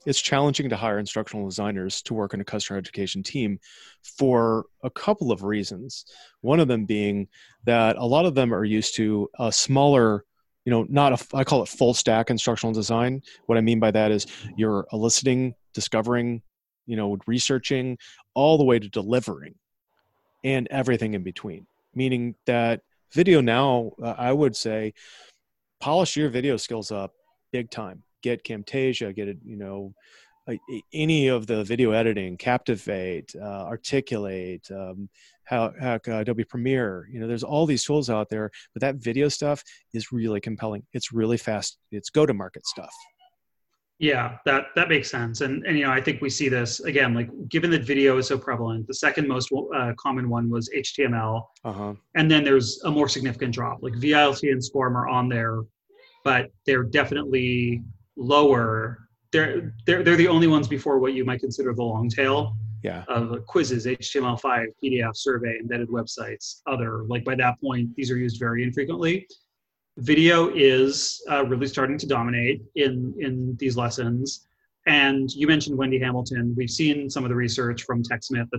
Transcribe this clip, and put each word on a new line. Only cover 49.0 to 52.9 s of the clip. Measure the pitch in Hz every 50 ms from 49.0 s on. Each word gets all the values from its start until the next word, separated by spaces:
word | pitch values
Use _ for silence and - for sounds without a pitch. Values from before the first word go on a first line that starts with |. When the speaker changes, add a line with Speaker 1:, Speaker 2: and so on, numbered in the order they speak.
| - 147 - 160 151 139
Speaker 2:
most, | 131 127 127 - 135
uh, | 139 - - 160 135 123 120 113 -
common | - 139 127 127 127 120
one | 117 117 117 117
was | 117 117 113 - -
H | 143 131 - -
T | - 139
M | 123 120
L. | 113 110 110 110 113 110 - _ _ -
Speaker 1:
Uh-huh. | 117 101 101 104 104 104 104 _ _ -
Speaker 2:
And | 165 156 156
then | 156 151 147
there's | 143 135 131 120 104 - - -
a | 170